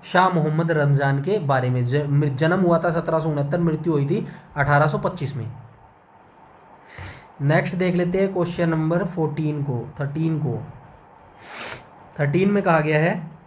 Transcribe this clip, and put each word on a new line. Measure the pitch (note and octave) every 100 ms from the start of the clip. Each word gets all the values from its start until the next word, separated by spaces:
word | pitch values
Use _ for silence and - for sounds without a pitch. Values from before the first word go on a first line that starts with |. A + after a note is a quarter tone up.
शाह | - F3+ F#3
मोहम्मद | F3 D3+ D3+ E3
रमजान | D#3 C#3+ C#3 C#3 C#3
के | C#3+ G#3
बारे | C#3+ C3+ B2+
में। | B2+ A#2+
ज-, | C#3
मृ-, | D3 C#3+ D3 B2+
जन्म | D#3+ F#3
हुआ | F3+ E3
था | F3
सत्रह | E3 E3 -
सौ | D#3+
उनहत्तर, | D3 C#3+ E3+
मृत्यु | E3+ D#3 E3+
हुई | D3+ C#3
थी | G3+ - - - D3
अठारह | C#3 D3 D3+
सौ | C#3+
पच्चीस | F3+ - C3+ -
में। | A2 - - - - - _ - - - - - - - - - - - - -
Next | C#3+ E3 F3+ F3+
देख | F#3 F3
लेते | F3 F#3
हैं | G3
question | F#3+ F3 - E3+
number | D#3+ D#3 F3 G3
fourteen | - D#3 D3 D#3 D3
को, | C#3 B2 A2+ -
थर्टीन | C#3 D3+ D#3+ D#3
को। | C3+ A2 - - - - - - - - - - - - - - - -
थर्टीन | D3 E3+ G3
में | G3+
कहा | F3+ D#3+
गया | D3+ D3+
है | E3 G#3 - -